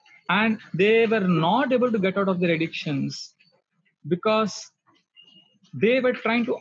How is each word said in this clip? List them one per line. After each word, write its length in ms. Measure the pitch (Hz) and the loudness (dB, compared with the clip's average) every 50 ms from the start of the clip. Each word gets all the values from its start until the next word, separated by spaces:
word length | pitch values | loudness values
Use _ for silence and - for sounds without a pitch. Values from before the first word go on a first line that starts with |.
| _ _ - - _ - | _ _ -20 -14 _ -2
and 280 | 175 196 220 226 220 214 - - - | 0 0 0 0 -2 -4 -6 -8 -2
they 320 | 156 190 208 220 226 226 | 0 2 4 4 4 4
were 140 | 220 226 220 | 2 2 0
not 520 | 190 185 175 160 156 165 202 247 285 254 262 | 2 2 2 2 2 2 2 0 0 2 0
able 180 | 247 240 254 220 | 2 2 0 0
to 60 | 226 | 0
get 200 | 180 190 185 202 | 0 0 0 0
out 100 | 202 190 | 0 0
of 120 | 190 175 | 0 0
their 100 | 180 175 | 0 0
addictions 840 | 170 160 165 160 - - - 165 147 135 139 143 139 - - - _ _ _ _ _ _ _ _ _ _ _ _ _ _ - 143 | 0 0 -2 -4 -6 -8 -6 -4 -4 -4 -4 -4 -6 -10 -16 -18 _ _ _ _ _ _ _ _ _ _ _ _ _ _ -6 -6
because 640 | 170 180 - 220 214 220 220 196 - - - - _ _ _ _ _ _ _ _ _ _ - _ _ _ _ _ _ _ _ _ - | -4 -2 0 0 0 0 0 -2 -4 -10 -16 -20 _ _ _ _ _ _ _ _ _ _ -20 _ _ _ _ _ _ _ _ _ -6
they 280 | 131 127 220 247 262 | -2 0 2 2 2
were 120 | 247 254 247 | 0 0 -2
trying 320 | - - 220 226 240 233 | -2 -2 -2 -2 -2 -2
to 120 | 247 - - | -2 -4 -4